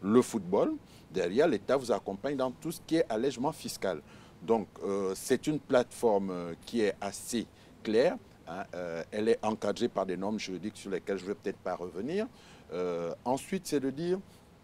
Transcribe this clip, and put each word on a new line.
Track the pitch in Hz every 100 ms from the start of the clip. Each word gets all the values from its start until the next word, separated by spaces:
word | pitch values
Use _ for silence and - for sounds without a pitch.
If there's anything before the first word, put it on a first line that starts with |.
le | 95 117
football. | 120 117 87 98 180 311 - - -
Derrière, | 92 87 107 160
l'État | 107 - 135
vous | 120
accompagne | 101 - 98 135 143
dans | 131
tout | 131 156
ce | - -
qui | 160
est | -
allègement | 110 131 120 139
fiscal. | 160 120 - 98 80 - - - -
Donc, | 85 113 95 -
euh, | - 98 95 95
c'est | - 127 -
une | 151
plateforme, | - 131 120 - 117 101 98
euh, | 90 85 85 -
qui | 117
est | 104 -
assez | 101 - - 120 - - - -
claire, | - 107 156 254 - - -
hein, | 90 - 85
euh, | 87 82 -
elle | 107 110
est | 117
encadrée | 110 110 104 98 120
par | - 95
des | 90
normes | 98 107
juridiques | - 90 101 -
sur | 101
lesquelles | 92 - 98
je |
ne | 90
vais | 101
peut-être | 101 95
pas | 95 90
revenir. | 90 85 120 190 170 - - - -
Euh, | 85 90 85 85 -
ensuite, | 120 131 - 190 -
c'est | 147
de | 135
dire, | 135 170 185 - - - -